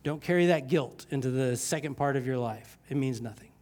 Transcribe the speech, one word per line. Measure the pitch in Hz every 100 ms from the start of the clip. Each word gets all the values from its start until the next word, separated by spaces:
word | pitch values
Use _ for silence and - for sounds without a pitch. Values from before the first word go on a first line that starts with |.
Don't | 143 151
carry | - 175 175
that | 160 135
guilt | 160 156 - -
into | 139 131
the | 127 131 123
second | - 160 147 135
part | 143 139
of | 127
your | 127
life. | 117 107 - - -
It | 139
means | 135 117
nothing. | 117 101 - _